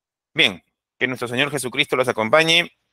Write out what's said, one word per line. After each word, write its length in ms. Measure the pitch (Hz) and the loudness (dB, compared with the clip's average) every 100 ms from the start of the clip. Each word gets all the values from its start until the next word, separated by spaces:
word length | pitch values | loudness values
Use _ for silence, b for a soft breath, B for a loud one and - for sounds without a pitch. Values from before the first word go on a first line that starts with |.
| _ _ _ | _ _ _
Bien, 300 | 151 139 87 _ _ _ - | 0 0 0 _ _ _ -6
que 80 | 127 | -4
nuestro 220 | 123 120 | -4 -4
Señor 220 | 123 143 | -2 -2
Jesucristo 460 | 139 127 127 147 135 | -2 -6 -4 -2 0
los 120 | 123 | 0
acompañe. 640 | 110 110 151 160 165 170 _ _ | 0 2 2 4 2 0 _ _